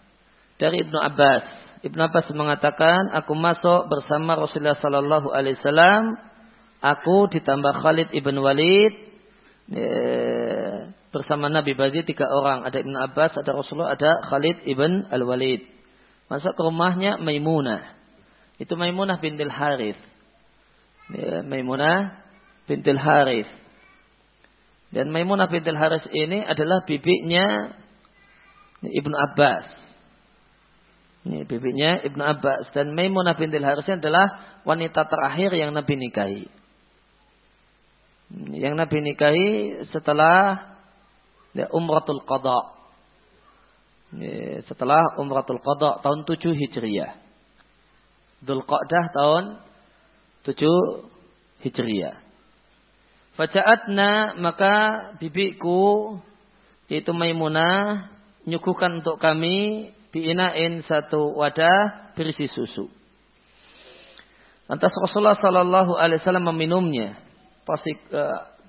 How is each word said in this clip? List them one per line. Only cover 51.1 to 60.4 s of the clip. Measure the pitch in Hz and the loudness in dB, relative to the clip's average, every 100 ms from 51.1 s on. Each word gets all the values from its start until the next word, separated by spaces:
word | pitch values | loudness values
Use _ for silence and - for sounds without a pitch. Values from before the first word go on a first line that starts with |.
| - _ _ _ _ | -20 _ _ _ _
Hijriah. | 131 - 117 101 78 - - _ _ _ _ _ _ _ _ _ _ - | -8 -4 -2 -2 -4 -8 -20 _ _ _ _ _ _ _ _ _ _ -6
Faja'atna, | 160 196 196 226 202 196 202 214 214 - | -2 2 4 4 2 2 2 2 0 -2
maka | 170 165 196 208 214 220 196 208 | -4 2 2 4 2 -2 -8 -12
bibiku, | 160 160 196 - 170 180 202 208 214 196 - _ _ _ _ _ - | -8 -2 -4 -2 -2 2 4 2 -2 -10 -16 _ _ _ _ _ -8
yaitu | 151 - 170 | -6 -4 -2
Maimunah, | 170 165 156 156 165 196 208 208 185 - _ _ | -2 0 0 2 2 2 0 -4 -8 -18 _ _
nyuguhkan | - 165 - 180 180 170 | -8 -4 -2 0 -2 -2
untuk | 160 156 | -4 0
kami | 160 156 165 190 208 214 208 - _ | 0 2 0 0 -2 -4 -8 -18 _
bi'ina'in, | 160 160 175 | -6 -2 0